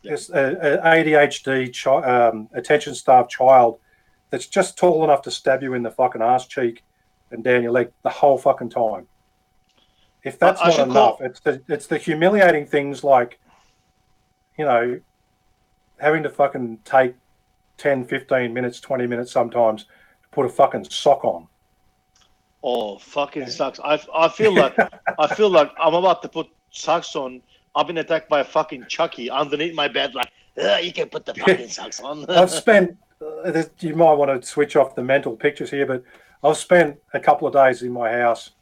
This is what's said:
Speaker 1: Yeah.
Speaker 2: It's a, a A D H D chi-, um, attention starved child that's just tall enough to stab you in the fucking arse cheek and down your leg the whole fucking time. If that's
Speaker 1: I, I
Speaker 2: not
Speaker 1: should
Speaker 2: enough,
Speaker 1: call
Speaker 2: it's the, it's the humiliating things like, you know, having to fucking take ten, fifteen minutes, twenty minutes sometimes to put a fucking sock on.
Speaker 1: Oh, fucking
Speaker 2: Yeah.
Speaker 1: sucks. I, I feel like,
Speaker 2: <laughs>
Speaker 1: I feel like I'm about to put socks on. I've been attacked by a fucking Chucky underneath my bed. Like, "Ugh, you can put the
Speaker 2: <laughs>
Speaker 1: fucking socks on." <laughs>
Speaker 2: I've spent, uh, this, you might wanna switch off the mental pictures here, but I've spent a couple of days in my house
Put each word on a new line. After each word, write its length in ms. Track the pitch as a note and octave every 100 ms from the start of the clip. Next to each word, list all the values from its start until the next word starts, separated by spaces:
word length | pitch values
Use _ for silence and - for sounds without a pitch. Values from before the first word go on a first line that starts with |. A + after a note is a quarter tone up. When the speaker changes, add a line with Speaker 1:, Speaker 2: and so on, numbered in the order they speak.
Speaker 1:
Yeah. 100 | -
Speaker 2:
It's 160 | D3 -
a, 500 | D3+ C3+ F3+ D3+ C#3+
a 60 | E3 E3
A 40 |
D 120 | D#3 D3+
H 280 | D3 -
D 240 | - C3 B2+
chi-, 340 | - C3 C#3 B2+ B2 A#2
um, 200 | A2 A2
attention 400 | - - D3 C#3+ C3
starved 340 | - D3+ C#3+
child 480 | - C3 C3 A#2+ - _ _ _ _ _
that's 180 | C3 -
just 300 | G3 F#3 -
tall 260 | F3+ D#3+
enough 180 | D#3 C#3+
to 80 | C3
stab 300 | - C#3+ C3
you 100 | C3+
in 100 | B2+
the 80 | A#2+
fucking 300 | - B2+ A#2
arse 240 | A2+ B2+ -
cheek 380 | - A#2+ A#2 _ _ _ _ _
and 120 | A#2
down 200 | B2 B2
your 80 | A#2+
leg 200 | B2 A#2 _
the 60 | -
whole 280 | - C#3+ C3
fucking 320 | C#3 - A#2+
time. 380 | B2+ A2+ G2+ - _ _ _ _ _ _ _ _ _ _ _
If 140 | C3+ -
that's 220 | F3+ F#3
Speaker 1:
I, 40 | E3+
I 20 |
Speaker 2:
not 80 | D#3
Speaker 1:
should 80 | C3
Speaker 2:
enough, 280 | C3+ A#2+ -
Speaker 1:
call 100 | B2+
Speaker 2:
it's 120 | -
the, 200 | D3+ C3+ -
it's 200 | D3 -
the 100 | D#3
humiliating 680 | - D#3 F3 G#3 F#3 D#3 C#3+
things 360 | D3 C#3 C3
like, 360 | C#3+ C3 A#2+ _ _ _ _ _ _ _ _ _ _ _ _ -
you 80 | D3
know, 340 | A#2+ B2 B2 _ _ _ _ _ _ _ _ _ _
having 240 | C#3+ D#3
to 60 | D3
fucking 500 | - C#3 C3+ A#2+ A2+ -
take 300 | C3+ C3 - _ _ _ _ _ _
ten, 280 | D3 C3+ B2
fifteen 480 | C3+ - C3 A#2+
minutes, 260 | A#2+ B2 -
twenty 280 | - C3 A#2+
minutes 240 | A#2+ B2
sometimes 520 | C3 A#2 A#2+ A2+ G#2+ -
to 420 | _ _ _ _
put 140 | - B2+
a 40 |
fucking 360 | - C#3 A2+ F#2
sock 340 | - D3 C#3 A#2+
on. 220 | E2+ - _ _ _ _ _ _ _ _ _ _ _
Speaker 1:
Oh, 340 | C3+ A#2+ G#2+ F#2+
fucking 440 | - - C#3+ D#3
Speaker 2:
Yeah. 60 | B2
Speaker 1:
sucks. 300 | C#3 C#3 -
I, 160 | C#3+ D3+ -
I 140 | D#3 E3
feel 240 | - G#3+
like, 220 | F3 C#3 - - -
Speaker 2:
<laughs> 200 | - -
Speaker 1:
I 80 | D3+
feel 160 | F#3+ G#3+
like 220 | E3+ D3 -
I'm 120 | D#3+ E3
about 260 | F#3 E3+
to 60 | C#3
put 180 | D#3+ D3+ _ _
socks 460 | - - E3 D3 D#3
on. 260 | C3 B2+ _ _ _ D3
I've 120 | D3+
been 100 | E3
attacked 320 | D3+ D#3+ -
by 100 | D3
a 40 |
fucking 420 | C3+ D#3 D3+ C3+ A2
Chucky 420 | - E3 - A#2+
underneath 460 | C3 D3 C#3+ E3+ E3
my 140 | C#3+
bed. 260 | B2 C#3 B2
Like, 160 | A#2+ _ _ -
"Ugh, 220 | - G3+
you 100 | F3
can 160 | F3 D#3+
put 160 | - -
the 80 |
Speaker 2:
<laughs> 20 | -
Speaker 1:
fucking 320 | - F3+ A#2+
socks 320 | - - -
on." 260 | C3 D3+ D3
<laughs> 40 |
Speaker 2:
I've 200 | F3 F#3
spent, 480 | D#3+ - G#3 F3 - _ _
uh, 300 | D3+ - F#3
this, 180 | D#3+ D#3 _
you 140 | E3 D#3
might 180 | E3
wanna 280 | D3 C#3+ C3
switch 340 | - - C#3+ D3+
off 180 | C3 -
the 80 |
mental 320 | B2+ C#3 C3+ A2+
pictures 340 | D3 D3 C3+
here, 160 | C#3 C3+
but 160 | B2+ _ _ _ _
I've 140 | D3 D3+
spent 400 | - F3+ D3+ C#3+ _
a 60 | D3
couple 280 | - C#3+ C#3+
of 60 |
days 300 | C#3 C3+ B2
in 80 | B2
my 180 | A#2+ A2+
house 420 | A#2+ A#2+ A#2 - _